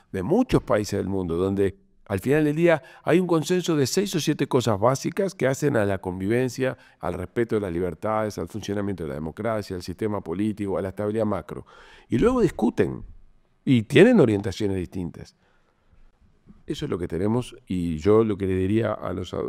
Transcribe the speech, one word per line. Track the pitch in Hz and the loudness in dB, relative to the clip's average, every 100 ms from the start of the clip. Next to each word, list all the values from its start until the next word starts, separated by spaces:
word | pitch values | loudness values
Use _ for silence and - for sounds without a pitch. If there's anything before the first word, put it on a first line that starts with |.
| _ | _
de | 95 | -6
muchos | 92 214 247 143 | 0 2 2 0
países | - 107 104 101 | 2 -2 0 -2
del | 95 | -2
mundo, | 98 90 82 | -2 -2 0
donde | 95 98 98 - _ _ - | 0 2 0 -2 _ _ -6
al | 98 | -4
final | 123 151 | 0 2
del | 151 151 | 2 2
día | 170 156 - - | 4 2 -2 -6
hay | - 170 | 2 2
un | 180 | 4
consenso | 165 147 180 170 151 | 0 2 0 0 0
de | 131 | 2
seis | - 202 | 0 0
o | 160 | -2
siete | 147 147 143 | 0 -2 0
cosas | 131 117 98 | 0 2 2
básicas | 113 135 170 196 196 | 2 0 -4 -4 -4
que | - 131 | -2 -2
hacen | 139 147 120 | 0 0 2
a | |
la | 101 95 | 0 -2
convivencia, | 92 92 95 120 127 120 131 127 - _ | -4 -4 -2 0 -2 -2 -6 -6 -16 _
al | 87 | -8
respeto | 87 90 - 120 110 | -6 -4 -2 0 0
de | |
las | 101 | -2
libertades, | 85 90 80 107 110 107 101 | -2 -4 -4 -4 -2 -2 -6
al | 87 | -8
funcionamiento | 110 98 101 101 90 | -8 -6 -4 -4 -6
de | 78 | -6
la | 69 | -6
democracia, | 80 90 113 110 98 90 | -8 -6 -4 -4 -6 -8
al | |
sistema | 90 85 107 101 | -8 -6 -4 -4
político, | 87 90 107 101 101 85 | -4 -2 -2 -2 -4 -4
a | |
la | 95 | -4
estabilidad | 95 104 110 107 | -4 -4 -2 -2
macro. | 95 - 62 - - - - - | -4 -8 -14 -16 -20 -20 -18 -2
Y | 123 | 2
luego | 214 254 | 4 4
discuten | 190 - 233 - 85 64 - - - _ _ _ | 2 2 0 2 0 -2 -14 -20 -20 _ _ _
y | - 123 | 2 2
tienen | 104 - 226 233 | 4 6 8 8
orientaciones | 120 101 101 - 104 95 | 6 4 -2 -4 -2 -2
distintas". | 85 95 85 - - _ _ _ _ _ _ _ - _ _ _ - - | -6 -6 -8 -10 -20 _ _ _ _ _ _ _ -20 _ _ _ -20 -16
Eso | - 156 147 | -10 -8 -6
es | |
lo | 98 | -4
que | 87 | -4
tenemos, | 82 104 120 - - - | -2 0 -2 -4 -10 -6
y | 92 85 78 | -4 -2 0
yo | 95 107 | 4 6
lo | 113 95 | 4 0
que | 95 | -2
le | |
diría | 92 95 110 107 | 0 0 0 0
a | - 98 | -4 -6
los, | 92 90 | -6 -6
a, | - | -6